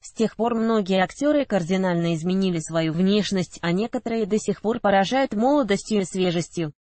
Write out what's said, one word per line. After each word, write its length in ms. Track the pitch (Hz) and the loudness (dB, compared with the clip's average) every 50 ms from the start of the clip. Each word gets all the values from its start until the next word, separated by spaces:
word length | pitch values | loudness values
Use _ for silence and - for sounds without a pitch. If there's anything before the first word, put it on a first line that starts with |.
С 120 | _ - - | _ -20 -4
тех 220 | - 226 208 - | -2 -2 -2 -2
пор 200 | - - 240 240 | -2 -2 -2 0
многие 480 | 226 220 226 233 214 202 175 190 190 185 | 0 0 0 0 0 2 2 2 2 2
актеры 420 | 180 - - 277 294 302 294 269 | 0 -2 -2 0 2 2 2 0
кардинально 720 | - 220 190 175 156 190 190 190 185 175 170 170 170 170 | 0 -2 -2 0 0 -2 0 0 0 0 0 0 0 -2
изменили 420 | 160 156 180 180 190 196 190 175 165 | -2 -2 -2 0 0 0 0 0 -2
свою 360 | 156 - 160 165 160 160 156 | -6 -4 -2 -2 -2 0 0
внешность, 680 | 165 185 190 202 208 196 - 202 190 180 - - - | 2 2 2 2 2 0 0 -2 -2 -4 -4 -8 -8
а 100 | - 170 | -4 -2
некоторые 540 | 170 185 214 240 - 254 - 226 226 226 220 | -2 -2 -2 -4 -6 -6 -6 -4 -2 -2 -2
до 140 | 185 208 214 | 0 0 -2
сих 240 | - - 202 - _ | 0 -2 -4 -2 _
пор 160 | 208 226 240 | -2 -2 0
поражают 540 | - 202 196 196 196 175 240 262 269 262 - | 0 2 4 4 2 2 2 0 0 0 0
молодостью 640 | 208 226 262 285 302 277 190 202 190 - - 220 208 | 0 2 2 4 2 2 2 0 -2 0 0 0 0
и 20 | 190 | 0
свежестью. 720 | - - 190 185 180 165 196 - - - - 170 151 143 _ _ | -2 -2 0 0 0 0 0 -4 -4 -4 -6 -6 -6 -8 _ _